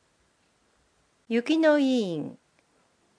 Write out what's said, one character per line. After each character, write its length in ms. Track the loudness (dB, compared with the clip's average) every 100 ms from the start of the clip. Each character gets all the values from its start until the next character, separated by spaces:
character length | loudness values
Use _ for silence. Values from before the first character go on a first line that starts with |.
| _ _ _ _ _ _ _ _ _ _ _ _ -4
雪 280 | -4 0 2
の 220 | 2 2
医 220 | 2 0
院。 360 | -2 -6 -8 -14 _ _ _ _ _ _ _